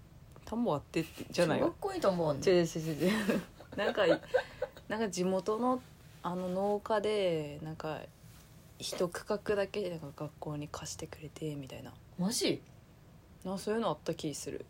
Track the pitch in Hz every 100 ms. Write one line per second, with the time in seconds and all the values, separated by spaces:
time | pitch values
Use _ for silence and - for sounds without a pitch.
0 | - - - - - 226 233 147 - -
1 | 160 - - - 170 131 339 - 403 381
2 | 208 180 160 135 196 180 165 170 160 147
3 | 175 214 196 208 - - - - 214 240
4 | 180 302 - - - - - - - 208
5 | 220 185 180 190 185 220 247 254 - -
6 | - - 175 180 185 185 202 208 - 214
7 | 202 214 185 165 147 143 156 160 156 147
8 | - - - - - - - - - -
9 | 180 - - 208 - 208 196 208 185 170
10 | 143 151 151 - - 147 151 - 151 -
11 | 160 - 151 - 156 143 135 120 120 -
12 | - - 180 240 330 165 - - - -
13 | - - - - 185 190 - 220 214 151
14 | - 160 156 139 - - -